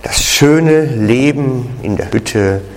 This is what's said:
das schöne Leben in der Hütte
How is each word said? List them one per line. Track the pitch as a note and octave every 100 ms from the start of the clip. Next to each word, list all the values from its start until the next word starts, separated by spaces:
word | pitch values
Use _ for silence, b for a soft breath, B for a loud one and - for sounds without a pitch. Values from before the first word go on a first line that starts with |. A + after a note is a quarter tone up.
das | - -
schöne | - - C#3+ D#3 D#3+ D#3
Leben | D#3 A#2+ G#2 A#2+ C#3 C#3+ C3+ B2+ A#2+ -
in | - G2
der | F#2+
Hütte | A2 A2 A2 G2 G2 G2